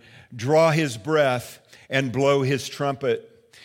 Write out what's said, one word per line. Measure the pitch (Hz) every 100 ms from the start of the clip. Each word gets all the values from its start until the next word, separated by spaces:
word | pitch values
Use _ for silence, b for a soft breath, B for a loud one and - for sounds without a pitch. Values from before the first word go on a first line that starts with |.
| B B B
draw | 123 120 156 165
his | 156 151 113
breath, | 104 156 139 123 - - B B B
and | 135 135
blow | 117 139 143
his | 131 139 -
trumpet. | - 143 139 131 113 - _ _ B